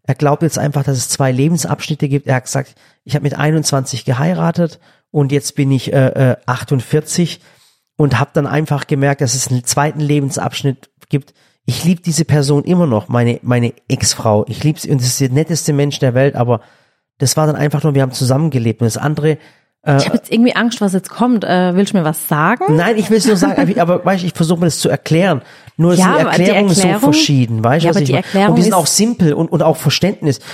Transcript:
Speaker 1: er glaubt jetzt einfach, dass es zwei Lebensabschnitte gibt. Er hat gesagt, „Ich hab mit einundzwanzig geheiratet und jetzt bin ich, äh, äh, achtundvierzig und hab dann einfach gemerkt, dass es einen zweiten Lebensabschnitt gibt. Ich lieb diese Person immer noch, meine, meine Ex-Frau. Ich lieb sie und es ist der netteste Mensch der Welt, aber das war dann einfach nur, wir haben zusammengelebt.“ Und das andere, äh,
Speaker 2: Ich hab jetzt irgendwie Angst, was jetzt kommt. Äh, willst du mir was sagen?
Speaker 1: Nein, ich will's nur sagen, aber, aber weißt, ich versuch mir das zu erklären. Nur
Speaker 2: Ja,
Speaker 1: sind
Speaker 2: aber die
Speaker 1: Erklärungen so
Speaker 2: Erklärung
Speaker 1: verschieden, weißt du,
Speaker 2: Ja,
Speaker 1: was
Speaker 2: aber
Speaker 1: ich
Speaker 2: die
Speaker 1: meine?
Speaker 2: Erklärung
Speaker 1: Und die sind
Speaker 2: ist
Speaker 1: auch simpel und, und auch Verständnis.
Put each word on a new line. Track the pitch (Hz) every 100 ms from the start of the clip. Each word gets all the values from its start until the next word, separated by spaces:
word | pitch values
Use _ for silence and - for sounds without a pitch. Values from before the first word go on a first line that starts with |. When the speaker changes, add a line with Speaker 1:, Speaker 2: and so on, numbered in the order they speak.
Speaker 1:
er | -
glaubt | 135 147 147
jetzt | 160 -
einfach, | 143 143
dass | 139 131
es | -
zwei | - 135
Lebensabschnitte | 127 151 170 170 143 - 151 147
gibt. | 139 -
Er | 127
hat |
gesagt, | - 139 131 _ _ _
„Ich | - 143
hab |
mit | 139 131
einundzwanzig | 147 160 151 139 135 123
geheiratet | - 127 160 175 165 170 170 - _ _ _
und | 151 135
jetzt | 139 - -
bin | 139
ich, | 131 -
äh, | 139 131 - 127
äh, | - -
achtundvierzig | 123 - 135 - 151 147 - 170 - _ _ _ _ _ -
und | 147 120
hab | 143
dann | 165 139
einfach | 143 156 143 -
gemerkt, | 139 139 139
dass | 131
es | 131 -
einen | 127
zweiten | 120 - 151 151
Lebensabschnitt | 147 147 139 - - - 147 - - _ -
gibt. | 143 - _ _ _ -
Ich | 123
lieb | 165 180
diese | 170 156
Person | 160 151 139 143
immer | 143 180 165
noch, | 107 -
meine, | 120 120 117
meine | 113 123 120 - -
Ex-Frau. | 131 - - 113 107 104
Ich | -
lieb | 151 151
sie | -
und | 139
es | 123
ist | -
der | 135
netteste | 131 160 160 -
Mensch | 143 143 -
der | 135
Welt, | 123 139 -
aber | 120 117 - _ _ _ _ -
das | 131 -
war | 156
dann | 139
einfach | 147 147
nur, | 156
wir | 135
haben | 131
zusammengelebt.“ | 123 123 131 160 135 113 110
Und | 117
das | -
andere, | 143 151 151 151 - _ _ _
äh, | - 139
Speaker 2:
Ich | 143
hab |
jetzt | 233 -
irgendwie | 226 240
Angst, | - 233 233
was | 202
jetzt | 185 -
kommt. | - 247 233
Äh, | 185 180 180
willst | 180 202
du | 202
mir |
was | 151 160 -
sagen? | 151 165 247 381 156
Speaker 1:
Nein, | 175 220
ich | 196
will's | 220 -
nur | 202
sagen, | - 185
aber, | 175 202
aber | 170 180
weißt, | 180 190
ich | 175
versuch | - 165 175
mir | 170
das | -
zu | -
erklären. | 143 - 160 190 139 - - - -
Nur | 170
Speaker 2:
Ja, | 180
Speaker 1:
sind | 185 - 160
Speaker 2:
aber | 165
die |
Speaker 1:
Erklärungen | 185 196 202
so | 170
Speaker 2:
Erklärung | 185 208 277
Speaker 1:
verschieden, | 311 302 139 117 110
weißt | 113 151
du, | 165
Speaker 2:
Ja, |
Speaker 1:
was | 170
Speaker 2:
aber |
Speaker 1:
ich | 139
Speaker 2:
die |
Speaker 1:
meine? | 139
Speaker 2:
Erklärung | - 196 202
Speaker 1:
Und | -
die |
sind | 208
Speaker 2:
ist | 185
Speaker 1:
auch | 147
simpel | - 220 240 165
und, | 143 165
und | 151
auch | 160 -
Verständnis. | 143 110 180 226 156 131 -